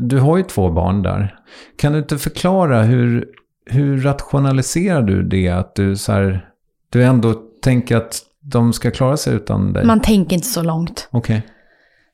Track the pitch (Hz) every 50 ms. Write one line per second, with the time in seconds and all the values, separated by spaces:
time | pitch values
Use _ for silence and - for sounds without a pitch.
0 | 123 120 139 135 127 147 165 190 185 185 - 104 95 90 82 85 85 87 95 101
1 | 92 92 92 98 101 101 - - _ _ - - - - _ - - 147 151 156
2 | 143 - 151 139 - 156 - - - 180 190 190 180 151 127 113 110 113 127 123
3 | 120 120 117 120 113 - - - _ _ _ _ _ - 120 135 143 139 139 135
4 | 127 143 139 - - - - 139 139 135 131 131 127 - - 170 180 202 180 143
5 | 117 98 98 95 92 90 92 95 92 87 87 90 92 - _ 101 98 98 98 98
6 | - - 104 98 98 95 92 90 - - _ _ _ _ _ _ _ _ - 120
7 | 123 127 131 123 110 113 110 113 - - _ _ - 131 127 123 117 - 120 113
8 | 113 - - - - _ _ _ - 143 131 120 117 117 113 - - 120 - -
9 | 131 131 143 147 - 135 123 107 - - 101 101 98 98 95 95 - 233 226 -
10 | 226 - 220 196 175 160 180 175 - - - 170 165 165 165 160 170 165 - -
11 | - - - 120 - - 113 110 - - _ _ _ _ _ _ _ _ _ _
12 | _ _